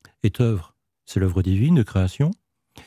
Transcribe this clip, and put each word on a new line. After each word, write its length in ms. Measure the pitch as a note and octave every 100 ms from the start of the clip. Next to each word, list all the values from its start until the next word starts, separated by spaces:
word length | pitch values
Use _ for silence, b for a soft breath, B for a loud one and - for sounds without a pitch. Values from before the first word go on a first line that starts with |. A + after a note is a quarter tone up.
| b b
est 160 | G#2+ -
œuvre. 340 | A#2 G#2 - _ _ _
C'est 160 | - -
l'œuvre 220 | F#2+ F2
divine 340 | F#2+ F#2+ C#3 E3+
de 80 |
création. 480 | G#2+ F#2+ F#2 - D3 G#3 _ _ _ b